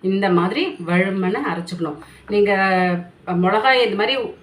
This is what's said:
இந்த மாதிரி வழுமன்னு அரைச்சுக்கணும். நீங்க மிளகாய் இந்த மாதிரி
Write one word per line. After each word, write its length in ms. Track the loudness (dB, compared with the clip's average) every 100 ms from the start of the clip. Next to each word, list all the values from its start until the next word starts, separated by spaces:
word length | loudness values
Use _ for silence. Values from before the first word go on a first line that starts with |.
| 0
இந்த 180 | 0 2 2
மாதிரி 240 | 2 -2 -4 -6 -2
வழுமன்னு 540 | 0 0 0 -2 -2 -4
அரைச்சுக்கணும். 480 | -6 -8 -6 -6 -8 -16 -20 -4
நீங்க 180 | 2 2 2 2 2 2 0 -6 -16 -4 0
மிளகாய் 420 | 2 4 4 2 2
இந்த 100 | 0
மாதிரி 140 | -2 -2 -4 -10